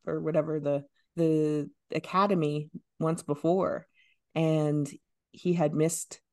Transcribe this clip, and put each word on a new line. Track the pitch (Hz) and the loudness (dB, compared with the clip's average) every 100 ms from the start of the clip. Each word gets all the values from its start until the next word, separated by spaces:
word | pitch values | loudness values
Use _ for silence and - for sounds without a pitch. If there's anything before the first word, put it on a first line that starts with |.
| - | -6
or | 156 | -4
whatever, | 160 156 156 156 | -2 0 0 -2
the, | 147 143 143 _ _ | -2 -2 -6 _ _
the | 170 160 156 151 151 143 - _ | 0 2 2 2 0 -4 -12 _
academy | 156 - 185 208 180 147 151 151 - - - | -8 -2 0 2 2 0 -2 -6 -14 -16 -4
once | 160 165 | -2 -2
before, | - 143 160 190 - - - _ _ _ _ | -4 -2 0 2 0 -2 -10 _ _ _ _
and | 165 160 156 151 147 143 - _ _ _ | 0 2 2 2 0 -2 -8 _ _ _
he | - 180 | -4 0
had | 170 151 | 2 2
missed, | 147 160 - - - _ | 2 0 -2 -8 -16 _